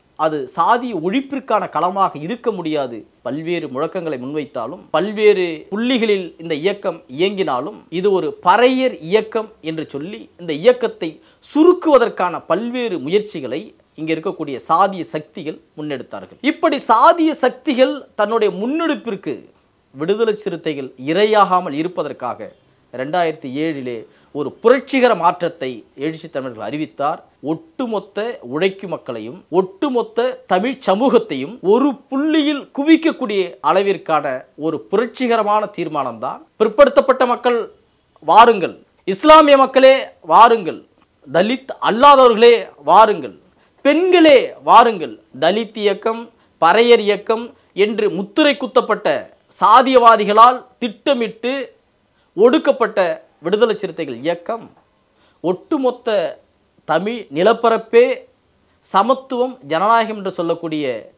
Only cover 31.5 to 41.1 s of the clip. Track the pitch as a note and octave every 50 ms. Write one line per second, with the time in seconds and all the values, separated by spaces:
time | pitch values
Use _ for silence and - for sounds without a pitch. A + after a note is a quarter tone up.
31.5 | A#3 C4 - F3+ G#3 - C#4+ D4 A#3 - _ _ C4+ C4+ D4 D#4+ D4+ D#4+ C#4 D4
32.5 | D4 C#4 G3 - - C4 C#4 D#4+ D#4+ D#4 D#4+ D#4+ - - C4 G3+ G#3 G3 F3+ E3+
33.5 | - - - D3 E3+ F#3+ G3+ G3 F#3+ E3 - - D#3+ D3+ C#3+ C#3+ B2+ C3 - _
34.5 | _ - D3 E3 D#3 C#3+ - - G3 G#3 B3 A#3+ - - C4 A#3 A#3 A3 G#3 G#3
35.5 | G#3 G#3+ G#3+ G#3 - - E3+ D#3 D3+ C#3+ C3 B2+ A2+ A2 A#2+ C#3 F#3 B3+ - _
36.5 | _ - G#3+ G#3+ G#3 - C#4+ C4 C#4 D4 - - B3+ - C4 A#3+ A#3+ A#3 - B3
37.5 | A#3+ A#3 G3 - _ _ _ _ _ _ _ _ _ _ - D3+ E3+ G#3 A#3 A#3+
38.5 | A3+ F#3+ D#3 A#2 G2 - _ _ _ _ _ - G3 - - D4+ D#4 D#4 D4+ C#4+
39.5 | C#4 C4+ C4+ C4 - C4 C4 C4 C4+ C4 G#3+ - - _ - D#3+ D#3+ F#3+ A3 A3+
40.5 | A3+ A3+ F3+ D#3 A#2 G2+ - _ _ _ _ _